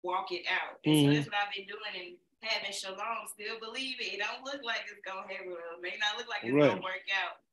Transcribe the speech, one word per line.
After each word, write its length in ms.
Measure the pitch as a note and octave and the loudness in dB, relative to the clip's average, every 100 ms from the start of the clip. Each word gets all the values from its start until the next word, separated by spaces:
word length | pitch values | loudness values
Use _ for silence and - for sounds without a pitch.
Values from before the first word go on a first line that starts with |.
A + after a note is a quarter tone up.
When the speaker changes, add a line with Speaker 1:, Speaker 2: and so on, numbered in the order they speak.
Speaker 1:
walk 280 | F3+ F#3 - | 0 -2 -2
it 120 | F3 - | -4 -2
out. 300 | F3+ - - | -2 -2 -2
And 80 | D3+ | 6
so 60 | D3+ | 8
Speaker 2:
Mm-hmm. 120 | C#3+ D3 | 8 6
Speaker 1:
that's 100 | C#3+ | 4
what 100 | G#3 | 0
I've 140 | G3+ G3 | 0 -4
been 80 | G3 | -8
doing 280 | G#3+ G#3 F#3+ | -8 -8 -8
and 160 | F3+ - _ _ | -10 -16 _ _
having 280 | A3 G3+ G3 F#3+ | -4 -2 -2 -6
shalom, 480 | F#3+ F#3+ A3+ A#3+ G#3+ | -6 -6 -4 -4 -6
still 260 | - G#3+ A3+ | -8 -8 -6
believe 380 | A3 B3 C4+ B3 | -8 -6 -6 -4
it. 120 | G3 | -6
It 80 | G3 | -2
don't 240 | G#3+ B3 | -4 -4
look 180 | C4 C#4 | -6 -6
like 220 | A#3 A3+ | -4 -4
it's 160 | - G#3 | -6 -12
gonna 240 | F#3 F#3 F#3+ | -8 -8 -8
happen. 220 | F#3+ F3+ | -8 -8
It 320 | E3+ E3+ F3 | -8 -8 -8
may 160 | F3 F#3 | -8 -2
not 220 | G#3 - | -2 -2
look 80 | - | -6
like 160 | G#4+ | -4
it's 80 | A#2 | 4
Speaker 2:
Right. 160 | C#3 C#3+ G#2 | 8 8 6
Speaker 1:
gonna 60 | |
work 240 | F#3 - - G3 | -2 -6 -2 0
out 160 | F#3 - _ | 0 -6 _